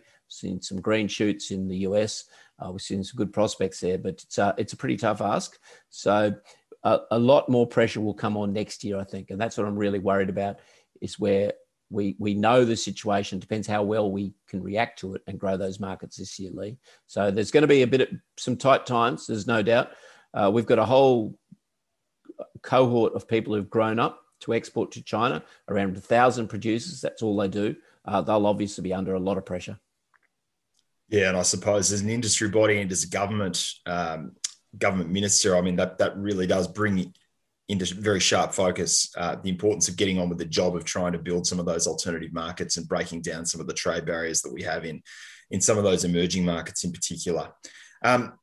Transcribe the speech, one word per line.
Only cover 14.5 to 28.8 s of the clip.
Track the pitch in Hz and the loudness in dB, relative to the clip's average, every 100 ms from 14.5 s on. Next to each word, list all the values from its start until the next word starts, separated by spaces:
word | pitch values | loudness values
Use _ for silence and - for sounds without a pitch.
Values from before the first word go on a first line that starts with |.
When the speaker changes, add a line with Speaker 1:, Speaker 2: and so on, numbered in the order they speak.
| 95 | -8
Speaker 1:
react | 95 101 120 - | -4 -2 -4 -6
to | 95 95 | -12 -10
it | - | -12
and | 98 | -6
grow | 98 95 | -4 -2
those | 95 98 | -4 -6
markets | 98 90 - - | -8 -8 -12 -14
this | 95 - | -14 -12
year, | 95 | -12
Lee. | 85 101 127 _ _ _ | -10 -12 -12 _ _ _
So | 104 101 | 0 2
there's | 95 101 | 2 2
gonna | 151 147 | 4 6
be | 139 | 6
a | 123 | 6
bit | 127 | 4
of | 117 180 - - | 2 -4 -14 -8
some | - 120 | -4 0
tight | 135 131 - | 4 4 4
times, | 120 117 156 - | 2 2 0 -4
there's | 110 107 | -4 0
no | 117 | 2
doubt. | 101 117 135 - - - _ | 4 4 2 -6 -20 -20 _
Uh, | - 101 | 0 2
we've | 117 110 | 2 4
got | 117 | 4
a | 107 | 6
whole | 131 135 120 107 - _ - _ _ _ _ _ _ - - - - | 6 8 6 0 -8 _ -20 _ _ _ _ _ _ -20 -16 -16 -16
cohort | - 131 127 120 107 | 2 4 6 4 2
of | - - | 0 -2
people | 113 104 | -2 0
who've | 104 95 | -4 0
grown | 113 110 113 | 0 2 2
up | 139 - _ _ | 0 -4 _ _
to | - | -4
export | 117 - 117 - | -2 -2 -4 -4
to | 113 | -8
China, | - 107 120 - - - - | -6 0 0 -2 -8 -16 -4
around | 101 98 95 | -2 -2 -4
a | |
thousand | - 117 127 120 110 | 0 4 4 2 -4
producers, | 101 113 113 180 135 | -4 -2 -2 -6 -8
that's | - - | -8 -4
all | 110 101 | -2 0
they | 98 | -2
do. | 101 107 - _ _ - | -2 -4 -4 _ _ -2
Uh, | 101 | -2
they'll | 90 107 104 | 2 2 2
obviously | 101 101 - | 0 -4 -6